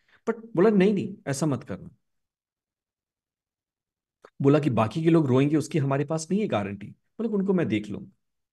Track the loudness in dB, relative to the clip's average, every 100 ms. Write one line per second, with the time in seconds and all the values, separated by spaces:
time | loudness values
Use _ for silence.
0 | _ _ -8 -8 -4 2 4 4 4 2
1 | -4 -8 -8 -4 -2 -4 -6 -14 -14 _
2 | _ _ _ _ _ _ _ _ _ _
3 | _ _ _ _ _ _ _ _ _ _
4 | _ _ -20 0 4 4 2 0 0 0
5 | 2 4 4 2 2 0 -2 -2 0 -2
6 | -2 -4 -2 -2 -2 -2 -4 -8 -14 -20
7 | _ -8 -4 -2 0 0 0 -2 -4 -12
8 | -14 _ _ _ _